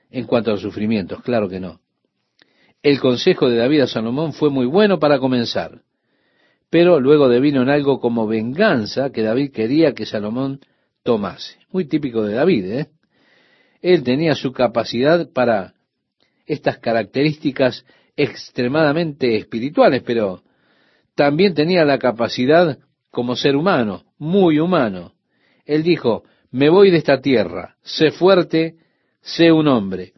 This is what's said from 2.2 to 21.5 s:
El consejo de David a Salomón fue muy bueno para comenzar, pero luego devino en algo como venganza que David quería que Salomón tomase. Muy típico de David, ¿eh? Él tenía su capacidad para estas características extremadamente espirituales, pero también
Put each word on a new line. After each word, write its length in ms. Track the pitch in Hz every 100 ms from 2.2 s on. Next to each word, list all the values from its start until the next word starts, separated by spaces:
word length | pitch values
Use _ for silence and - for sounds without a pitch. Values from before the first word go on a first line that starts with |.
| _ _ _ _ _ _
El 200 | 147 139
consejo 480 | 135 120 - 180 135
de 80 | 117
David 240 | 120 151
a 60 | 123
Salomón 440 | 123 113 131 160
fue 180 | 131 151
muy 160 | 139 123
bueno 320 | 175 214 175
para 220 | 151 139
comenzar, 600 | 131 127 113 107 80 - _ _ _ _ _ _ _ _ _
pero 320 | 160 175 165
luego 260 | 127 151 135
devino 340 | 120 147 139
en 80 | 127
algo 300 | 147 139 127
como 260 | 120 117 107
venganza 880 | 110 113 139 214 143 - - 135
que 120 | 117
David 280 | 110 120 139
quería 420 | - 110 147 156
que 120 | 110 107
Salomón 560 | 117 104 117 135 139 _ _ _ _
tomase. 540 | - 113 98 - - - _
Muy 160 | 185 160
típico 380 | 156 143 113
de 120 | 107 107
David, 300 | 165 143 92
¿eh? 160 | 120 156 _ _ _ _ _ _ _ _ _
Él 220 | 175 180
tenía 320 | 123 131 165 139
su 180 | 135
capacidad 760 | 123 120 120 113 117 139 170 165
para 420 | - 120 107 92 _ _ _ _ _ _ _ -
estas 320 | 151 - -
características 1080 | - 113 104 131 151 151 - 127 131 - _ _ _ -
extremadamente 1200 | 135 - - - 123 147 151 151 170 143 127 107
espirituales, 640 | - 117 127 160 233 131 -
pero 380 | 117 104 90 _ _ _ _ _ _ _
también 400 | - 143 147 196